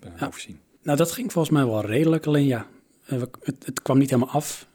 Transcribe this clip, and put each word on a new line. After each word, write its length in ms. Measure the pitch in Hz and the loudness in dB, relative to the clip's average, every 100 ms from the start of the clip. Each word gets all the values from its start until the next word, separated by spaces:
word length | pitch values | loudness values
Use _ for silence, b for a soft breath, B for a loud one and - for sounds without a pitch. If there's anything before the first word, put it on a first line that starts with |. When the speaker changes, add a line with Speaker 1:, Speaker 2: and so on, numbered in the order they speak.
| 95 85 | -20 -10
Speaker 1:
Ja. 60 | 92 | -10
Speaker 2:
overzien. 320 | - - - _ _ | -10 -16 -20 _ _
Speaker 1:
Nou, 160 | - 143 | -2 2
dat 140 | 165 | 2
ging 200 | - 240 | 0 -4
volgens 220 | 170 156 | -2 2
mij 120 | 151 127 | 2 2
wel 180 | 107 104 | 0 0
redelijk, 400 | 120 160 160 151 | 2 2 2 2
alleen 200 | 147 143 | 2 2
ja, 200 | 120 - - _ _ - | 0 -6 -18 _ _ -8
eh, 120 | 131 | -6
we, 100 | 123 - | -6 -8
het, 240 | - - - | -10 -8 -10
het 160 | - | -8
kwam 160 | - 135 | 2 4
niet 120 | 139 | 4
helemaal 240 | 123 120 | 2 2
af. 320 | 147 - - - | -2 -4 -10 -16